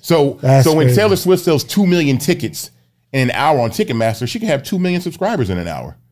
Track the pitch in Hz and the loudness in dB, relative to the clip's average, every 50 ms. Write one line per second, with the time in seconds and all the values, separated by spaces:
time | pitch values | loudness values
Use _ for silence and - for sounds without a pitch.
0 | - - 170 156 143 139 - - - 131 135 139 123 160 156 156 143 127 123 196 | 0 2 2 2 2 0 -2 -2 2 4 4 6 6 4 4 4 4 4 4 4
1 | 214 214 190 180 - 180 185 180 - 175 160 131 - - - 202 202 180 180 175 | 4 2 2 0 2 0 0 2 2 0 0 0 -2 -2 0 0 2 2 2 2
2 | 160 139 135 120 - - 170 143 147 104 - - - - _ _ _ _ _ _ | 2 0 0 0 0 -2 -2 -2 -4 -8 -8 -10 -14 -16 _ _ _ _ _ _
3 | _ _ - 135 131 123 - 101 135 156 156 131 117 113 - - - - 120 113 | _ _ -2 -2 -2 0 0 0 0 0 2 0 0 -2 -2 -2 -2 -2 0 0
4 | 113 113 107 - 123 120 - 233 226 208 151 135 - - 202 185 180 180 180 175 | 0 -2 -2 -4 -6 -6 -6 -4 -2 -2 -2 -2 -2 -4 -2 -2 0 0 -2 -2
5 | 175 175 160 - 185 208 233 180 120 90 92 90 85 85 80 65 62 76 80 _ | -4 -6 -6 -4 -4 -2 -2 -2 -2 -2 -2 -4 -6 -6 -8 -10 -12 -14 -16 _
6 | _ _ | _ _